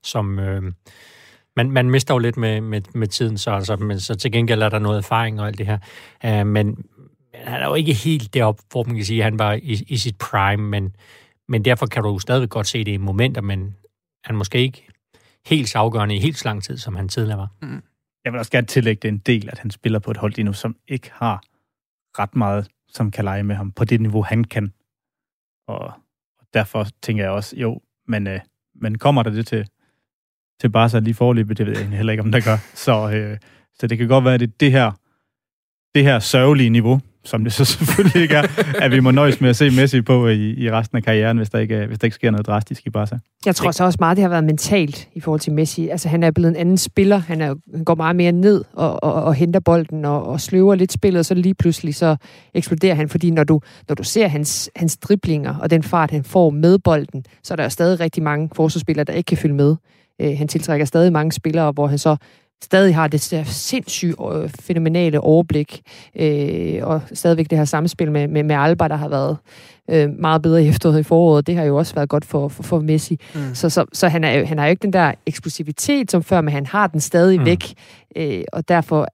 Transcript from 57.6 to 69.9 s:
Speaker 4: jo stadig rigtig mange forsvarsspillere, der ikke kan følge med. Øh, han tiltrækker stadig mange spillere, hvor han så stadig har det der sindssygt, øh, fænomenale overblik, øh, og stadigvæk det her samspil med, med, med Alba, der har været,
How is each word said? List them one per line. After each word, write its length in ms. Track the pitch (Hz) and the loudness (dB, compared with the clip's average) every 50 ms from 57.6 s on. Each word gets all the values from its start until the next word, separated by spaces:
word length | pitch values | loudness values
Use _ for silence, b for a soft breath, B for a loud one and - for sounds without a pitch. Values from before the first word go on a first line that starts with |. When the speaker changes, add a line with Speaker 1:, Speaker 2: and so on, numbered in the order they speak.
| 151 | -4
Speaker 4:
jo 60 | 120 | -4
stadig 300 | - - 175 170 185 165 | -2 0 2 2 2 2
rigtig 240 | 170 165 - - 160 | 0 -2 -2 -2 -2
mange 260 | 151 147 147 156 160 - | -2 -2 -2 -4 -6 -2
forsvarsspillere, 480 | - 160 160 156 175 131 - 160 143 147 | 0 0 0 0 -2 -2 -2 -2 -2 -2
der 100 | - - | -2 -2
ikke 140 | 170 180 - | -4 -2 -2
kan 100 | - - | -2 0
følge 180 | - 156 143 | 0 0 2
med. 200 | 139 143 143 156 160 _ _ _ _ _ _ _ _ | 4 4 4 4 2 _ _ _ _ _ _ _ _
Øh, 160 | - 147 143 139 | -4 -4 -2 -2
han 100 | 151 151 | -4 -2
tiltrækker 380 | - 165 156 - 160 147 151 | -2 -4 -2 -2 0 0 0
stadig 260 | 139 - 165 170 180 170 | 0 2 4 4 4 4
mange 180 | 156 151 165 | 2 0 0
spillere, 400 | 165 - - 165 156 165 165 151 | -2 -2 -4 -2 0 0 0 0
hvor 160 | 139 147 147 143 | 0 0 0 0
han 100 | 139 147 | 0 0
så 200 | - 160 151 147 b b b b b b b b - | 2 2 2 2 b b b b b b b b -8
stadig 320 | - - 190 196 196 170 | 0 4 4 6 6 4
har 120 | 151 160 151 | 4 2 0
det 200 | 147 151 - - | 0 -2 -4 -2
der 120 | - 160 151 | -4 -6 -4
sindssygt, 720 | 120 - - - - - 262 202 - - - - 170 165 - - - 175 | -6 -8 -8 -6 -4 -4 -4 -6 -6 -8 -4 -2 -4 -4 -4 -6 -6 -6
øh, 160 | 156 151 - | -4 -6 -6
fænomenale 720 | 143 - - - 180 165 165 160 160 175 180 165 151 147 | -10 -12 -8 -4 -2 0 0 0 2 2 2 2 2 2
overblik, 600 | - - 156 165 170 - - 151 147 - - - B B B B B B B - | 4 6 6 6 6 4 0 -2 -2 -4 -8 -20 B B B B B B B -2
øh, 600 | 160 156 151 147 143 139 80 85 85 82 - - - - | 0 0 2 0 0 -2 -2 -4 -4 -4 -4 -4 -2 -2
og 140 | 156 156 - - - | -2 -2 -4 -6 -12
stadigvæk 360 | - - 175 170 160 165 156 | -2 0 2 2 2 2 0
det 80 | 170 156 | 2 0
her 80 | 151 | 2
samspil 460 | 143 - 156 156 175 - - 170 151 | 2 0 0 -2 -2 -2 -2 -2 -2
med, 160 | 151 147 143 143 | 0 0 0 0
med, 160 | 151 151 147 | 0 -2 0
med 120 | 151 151 | 0 2
Alba, 320 | 143 139 156 170 170 170 156 | 2 2 2 2 2 0 -2
der 80 | 151 | 0
har 120 | 151 147 147 | -4 -4 -4
været, 280 | 147 139 135 143 156 147 B B B B B B B B B - | -2 -2 -2 -2 -4 -6 B B B B B B B B B 0